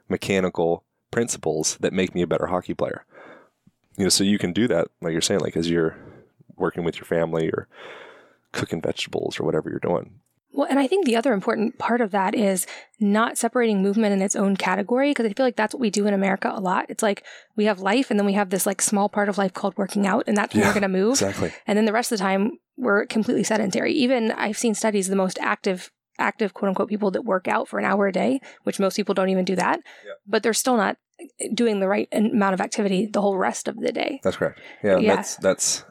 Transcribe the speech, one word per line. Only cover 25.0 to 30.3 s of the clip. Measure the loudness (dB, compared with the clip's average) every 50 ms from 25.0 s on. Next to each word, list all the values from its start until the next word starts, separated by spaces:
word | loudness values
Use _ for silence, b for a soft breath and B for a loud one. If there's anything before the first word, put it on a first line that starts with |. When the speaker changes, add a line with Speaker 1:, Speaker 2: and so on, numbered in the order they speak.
| 0 0
Speaker 2:
the | 0 0
most | 0 0 -2 -2
active, | -2 -2 -2 -2 -2 -2 -2 -4 -6 -14 _ _ _ _ _ -2
active, | -2 -2 0 0 -2 -4 -2
quote | -2 -2 0
unquote, | 0 0 -2 -2
people | -2 -2 0 0
that | -2 -2 -2
work | -2 -2 -2 0 0
out | -2 -2 -2 -4
for | -4 -2
an | 0
hour | 0 2 2 2 0
a | 0
day, | 0 0 0 0 -2 B B B B _
which | -6 -2 0
most | 0 0 0
people | 0 -2 -2 0
don't | 0 2 2
even | 2 2 2
do | 0 0 0
that, | 2 0 0 -2 B B B B B
Speaker 1:
Yeah. | B B B _
Speaker 2:
but | -4